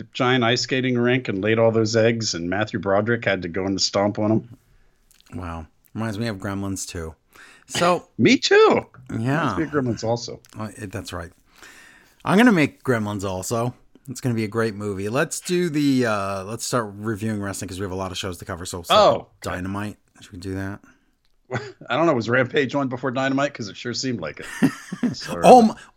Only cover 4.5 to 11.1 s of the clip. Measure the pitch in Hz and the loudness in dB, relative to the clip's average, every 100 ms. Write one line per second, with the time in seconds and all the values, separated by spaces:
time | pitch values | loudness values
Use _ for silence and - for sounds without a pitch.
4.5 | - _ _ _ _ _ _ _ 98 87 | -14 _ _ _ _ _ _ _ -12 -10
5.5 | 82 80 _ _ 107 113 101 117 95 101 | -10 -14 _ _ -8 -6 -4 -6 -6 -6
6.5 | 98 98 95 - 87 80 - _ - - | -6 -4 -6 -8 -10 -10 -12 _ -20 -20
7.5 | - - - 175 170 - - 165 294 - | -20 -10 0 0 0 -4 2 4 4 4
8.5 | 403 440 - - - - 113 120 151 143 | 6 6 4 -2 -12 -10 -4 -2 0 0
9.5 | 98 143 143 123 104 113 117 - 117 - | -2 -2 -2 -2 -2 -4 -4 -6 -14 -16
10.5 | - 107 113 104 98 87 | -14 -12 -12 -10 -10 -10